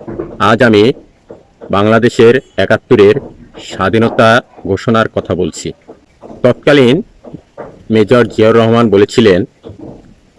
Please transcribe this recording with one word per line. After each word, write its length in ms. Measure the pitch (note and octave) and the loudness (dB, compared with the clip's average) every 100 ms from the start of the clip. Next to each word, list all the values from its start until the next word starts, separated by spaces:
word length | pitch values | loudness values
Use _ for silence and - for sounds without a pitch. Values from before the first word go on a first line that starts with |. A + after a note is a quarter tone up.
| - - - - | -16 -14 -12 -4
আজ 240 | G#2 A#2 | 0 2
আমি 300 | A#2+ G#2 A#2 - - _ - - _ - - | 2 4 2 -2 -10 _ -20 -20 _ -18 -6
বাংলাদেশের 720 | F#2+ G#2+ A2+ B2 - A#2 B2+ - - | -2 0 2 0 2 2 2 -4 -6
একাত্তরের 580 | F#2+ G#2+ - A#2+ G2+ C3+ - - - - | -2 -2 0 2 4 2 -4 -20 -20 -20
স্বাধীনতা 840 | - - F#2+ A2 A2+ - A2+ A#2+ - - F2 | -16 -6 -2 0 -2 0 2 0 -2 -12 -8
ঘোষণার 420 | F#2+ - A2+ A2 | -6 -2 -2 -2
কথা 260 | G2+ - F2 | -4 -6 -4
বলছি। 360 | E2+ - D#2+ - - - _ _ - - | -6 -8 -14 -16 -20 -20 _ _ -20 -4
তৎকালীন 580 | B2 - D#3 C#3+ B2 D#3+ - _ - - _ - - - - | -2 0 0 2 2 0 -4 _ -20 -20 _ -20 -20 -16 -4
মেজর 340 | A2 G2+ B2 G#2+ | -2 2 2 0
জিয়াউর 320 | - A2 A2+ | 0 2 2
রহমান 320 | A2+ A#2 A#2 | 2 2 2
বলেছিলেন, 560 | G2 G#2 - G#2+ F2+ - _ - - - - - _ _ | 2 2 2 2 2 -2 _ -20 -20 -20 -20 -20 _ _